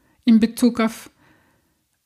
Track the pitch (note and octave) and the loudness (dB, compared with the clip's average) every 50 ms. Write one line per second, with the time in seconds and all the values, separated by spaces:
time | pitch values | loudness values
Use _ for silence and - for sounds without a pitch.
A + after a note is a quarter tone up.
0 | _ _ _ _ - A#3+ A3+ A3 A3+ A3+ - - B3 A#3+ A#3 - A3 A3 - - | _ _ _ _ 0 2 2 2 2 0 -4 0 -2 -2 0 0 -4 -6 -6 -10
1 | - - _ _ _ _ _ _ _ _ _ _ _ _ _ _ _ _ _ _ | -20 -20 _ _ _ _ _ _ _ _ _ _ _ _ _ _ _ _ _ _
2 | _ | _